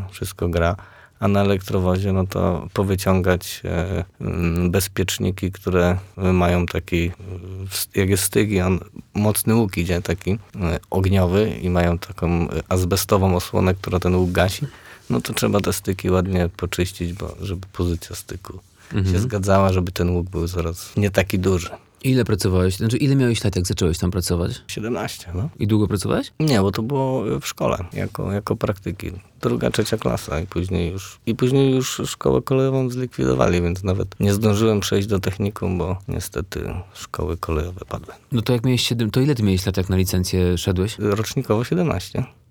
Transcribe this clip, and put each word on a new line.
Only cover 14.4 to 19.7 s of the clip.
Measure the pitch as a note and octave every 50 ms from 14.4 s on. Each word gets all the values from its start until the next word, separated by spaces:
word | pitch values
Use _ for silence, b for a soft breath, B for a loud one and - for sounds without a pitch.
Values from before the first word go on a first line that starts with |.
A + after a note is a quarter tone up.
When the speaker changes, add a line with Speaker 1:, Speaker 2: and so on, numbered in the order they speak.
| F2 F#2+ - - C#3+ C3+ B B B B B B B B
Speaker 1:
no | B2 B2
to | - - A2+
trzeba | - B2+ A2 G2+ G2+
te | F#2+ F#2+ G2+
styki | - - G2+ G2 - - F#2+
ładnie | F#2 F#2 F2+ F#2+ F#2+ F#2 F2 E2+ - -
poczyścić, | F#2 F2 - - F2+ F2+ - - F2+ E2+ F2+
bo | - E2+ D#2+ - -
żeby | - G2 F2+ F2+ F#2+ - -
pozycja | - F2+ F2 E2+ E2 - - F#2
styku | - - - G2 F#2+ - - - F#2+ - _ _ B B B -
Speaker 2:
Mhm. | G#2+ F#2+ F#2+ F2+
Speaker 1:
się | F#2
zgadzała, | A2+ C3 G#2+ G2+ F#2+ G2 F#2+ G2 G2 F#2+